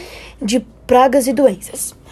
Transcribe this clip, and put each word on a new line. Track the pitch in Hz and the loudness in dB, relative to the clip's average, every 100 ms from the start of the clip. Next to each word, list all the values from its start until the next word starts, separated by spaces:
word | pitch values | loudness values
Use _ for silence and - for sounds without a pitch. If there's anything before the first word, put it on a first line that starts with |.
| 349 - - - | -18 -20 -20 -12
de | 226 240 - - - | -4 -4 -4 -12 0
pragas | 247 269 277 247 | 2 4 2 0
e | |
doenças. | 269 262 185 - - - - - | 2 0 0 -8 -14 -14 -14 -20